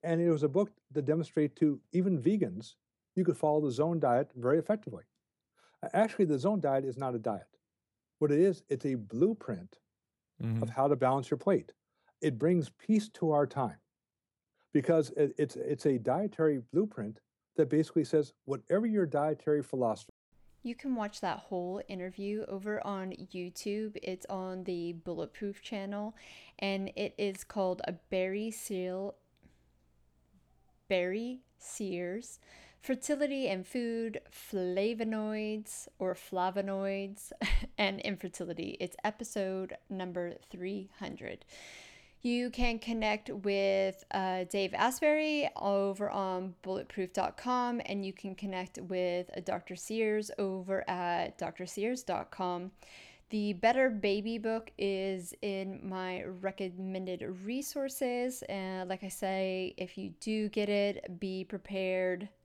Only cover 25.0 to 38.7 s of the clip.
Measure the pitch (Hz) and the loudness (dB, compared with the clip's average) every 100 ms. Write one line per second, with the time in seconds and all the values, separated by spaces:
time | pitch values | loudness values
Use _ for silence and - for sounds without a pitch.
25 | 180 165 160 - 208 202 - 214 196 202 | -6 -6 -6 -6 -8 -8 -8 -8 -6 -6
26 | 208 - - - - - 196 196 190 - | -6 -10 -20 -20 -20 -6 -2 -2 -4 -2
27 | 208 - 202 196 - 214 185 180 - 175 | -4 -2 -4 -4 -8 -2 0 0 -4 -6
28 | _ 190 185 196 220 220 - 196 180 185 | _ -2 0 0 -4 -6 -6 -2 -2 -4
29 | 196 - _ _ - _ _ _ _ _ | -6 -8 _ _ -20 _ _ _ _ _
30 | _ _ _ _ _ _ _ _ _ 185 | _ _ _ _ _ _ _ _ _ 0
31 | 180 196 240 254 _ _ - - 202 175 | 0 -2 -6 -8 _ _ -16 -8 -6 -4
32 | 180 196 - - - - - _ - 254 | -6 -8 -10 -20 -20 -20 -20 _ -6 -4
33 | - 285 294 277 247 190 185 254 233 226 | -2 0 0 0 0 -2 -4 -4 -2 -2
34 | 226 220 - - - 202 180 180 208 226 | -4 -6 -12 -20 -6 -2 0 2 0 0
35 | 226 220 214 214 214 214 208 - - _ | -2 -2 -2 -2 -2 -4 -8 -14 -14 _
36 | 185 180 - 185 185 190 196 196 196 196 | -4 -2 -4 0 0 0 -2 -2 -2 -2
37 | 196 202 - - 196 - - - 202 196 | -6 -10 -16 -6 4 4 2 0 0 0
38 | - 190 185 - 175 160 - | -4 -4 -6 -8 -6 -6 -6